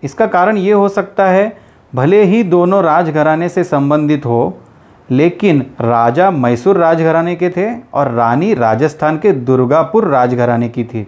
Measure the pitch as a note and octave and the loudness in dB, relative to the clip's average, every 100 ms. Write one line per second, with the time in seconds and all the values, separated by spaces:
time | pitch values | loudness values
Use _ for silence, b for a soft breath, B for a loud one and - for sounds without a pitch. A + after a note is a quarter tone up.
0 | C#3+ - A3 F#3 F#3 G#3+ F#3+ G#3 G3 G3+ | -12 -4 -2 0 0 0 0 2 2 -2
1 | F3+ - G3 F#3 G#3 A3+ b b b B2+ | -6 -2 2 2 0 -4 b b b -2
2 | C#3 G3+ G3+ A3 G3+ F3+ F3 G3 E3+ D#3 | 2 4 4 2 2 2 2 2 2 0
3 | E3+ D3+ D3+ D#3 F3 F3+ F3 D3 C#3 D3+ | 0 0 0 0 -2 -4 -2 0 0 0
4 | D3+ D3+ B2 A#2 D3+ F#3 - b b b | 0 -2 0 -2 -2 -6 -20 b b b
5 | - C3 E3 F3 G3+ D3+ A#2+ - A#2 A#2 | -4 0 0 0 0 0 -2 -6 -2 2
6 | A#2 C3 F#3+ E3 B2 A#2+ B2 G3 E3 E3 | 2 2 0 2 0 0 0 2 2 2
7 | D#3+ D#3+ E3+ F3 F3+ F3 G3+ A#3+ - - | 0 0 -2 -2 -4 -2 -6 -6 -8 -4
8 | C#3 A#2 A#2 B2 F#3+ B2+ A2+ A2+ D#3 D3+ | -2 0 0 0 0 0 0 0 -2 -2
9 | D3+ D#3 G#3 D3 A#2+ C3 B2 D3+ D#3 A3 | -4 0 0 -2 0 0 2 0 0 0
10 | G#3+ C3+ B2 B2 A#2+ A#2 A#2 A#2 A#2 A#2 | 0 0 0 0 0 0 -4 -6 -8 -8